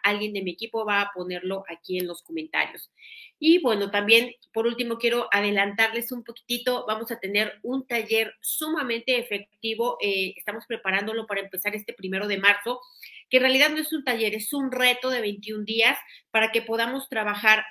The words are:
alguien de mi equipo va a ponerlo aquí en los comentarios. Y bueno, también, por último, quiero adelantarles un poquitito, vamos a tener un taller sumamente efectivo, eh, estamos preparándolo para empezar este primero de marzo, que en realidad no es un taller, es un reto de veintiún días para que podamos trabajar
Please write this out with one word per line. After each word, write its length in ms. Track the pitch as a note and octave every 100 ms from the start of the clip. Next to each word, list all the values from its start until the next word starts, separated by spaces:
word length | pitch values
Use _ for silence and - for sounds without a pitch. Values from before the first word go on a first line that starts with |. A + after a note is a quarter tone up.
alguien 300 | G3+ G#3 G#3+
de 120 | G3+
mi 80 | F#3
equipo 340 | E3+ A3 A3+ G#3+
va 160 | G3+
a 100 | G3+
ponerlo 520 | F#3 F3+ F3+ F#3 G3 F#3+
aquí 320 | E3 - F#3
en 80 | F3+
los 160 | E3+
comentarios. 640 | - E3 D#3+ D#3 D3+ - - _ - - - _
Y 220 | D4+ F4
bueno, 320 | B3+ G#3 G3+
también, 420 | G#3 G#3 A3+ A#3+ - _
por 120 | A3 A3+
último, 320 | A#3+ A#3 A3+
quiero 300 | A#3+ A#3+ A3+
adelantarles 800 | G3+ G#3 G3+ G3+ G3+ A3 A3+ A3+
un 100 | B3
poquitito, 600 | A3+ A3+ - A#3+ B3 B3 -
vamos 240 | A3 A3+
a 80 | A3+
tener 400 | F#3+ G3+ G#3+ -
un 220 | A#3 C4+ C4
taller 500 | A#3+ G3+ A3 A3+ -
sumamente 800 | - - D#4 D#4 B3+ A#3 A#3 B3
efectivo, 800 | A#3 G3+ G3+ _ A3+ A3 A#3 -
eh, 320 | G3+ G3 F#3+ -
estamos 280 | - A3 -
preparándolo 600 | A3+ F#3+ F#3+ G#3+ A3+ A3
para 160 | G3
empezar 340 | G3 F#3+ G#3 G#3
este 180 | -
primero 340 | - F#3+ F#3+ G#3
de 100 | G3
marzo, 440 | G3 G3+ A#3 B3 - _ - - -
que 80 | B3+
en 60 |
realidad 260 | B3+ C4 D4+
no 80 | D#4
es 160 | D4+
un 100 | D#4
taller, 320 | C4+ A3+ A3 G#3
es 180 | G#3
un 180 | C#4+ C4+
reto 380 | B3+ B3 B3 B3+
de 120 | B3
veintiún 420 | G#3+ G3+ G#3+ G#3+
días 340 | G#3+ A3+ A3+ C#4+ - - _
para 200 | A3 A3+
que 100 | A3+
podamos 460 | A3 A3+ A#3 C4 -
trabajar 560 | A3 G#3 G#3 A3 G#3+ -